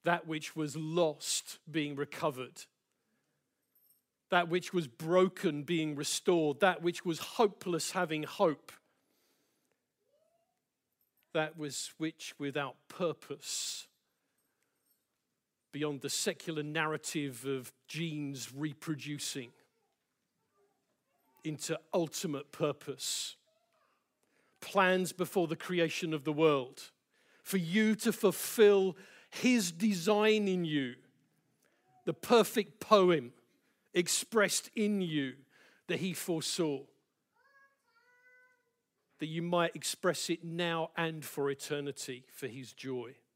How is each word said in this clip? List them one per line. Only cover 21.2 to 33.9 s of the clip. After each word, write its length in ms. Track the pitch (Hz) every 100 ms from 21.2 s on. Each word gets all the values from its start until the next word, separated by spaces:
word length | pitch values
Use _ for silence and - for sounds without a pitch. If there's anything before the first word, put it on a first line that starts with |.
| _ _
into 360 | 156 147 - 156 _
ultimate 580 | 190 160 - 160 139 -
purpose. 840 | - 151 139 - 131 - - - - _ _ _ _ _ _ _ _ _ _ _ _
Plans 520 | - 202 185 185 180
before 340 | - 175 196 165
the 100 | 165
creation 560 | - 180 165 - 170
of 120 | 156
the 80 | 139
world, 580 | 147 160 143 123 - - _ _ _ _ _
for 140 | - 196
you 380 | 165 202 220
to 180 | 214 233
fulfill 880 | - 202 - - - 208 202 190 160 - - -
his 440 | - 247 247 175
design 720 | 165 220 190 165 208 220 214 202
in 180 | 180
you, 300 | 170 151 127 123 _ _ _ _ _ _ _ _ _ _
the 100 | -
perfect 640 | 156 - 233 202 247 185 -
poem 540 | - 214 180 160 120 - _ _ _ _ _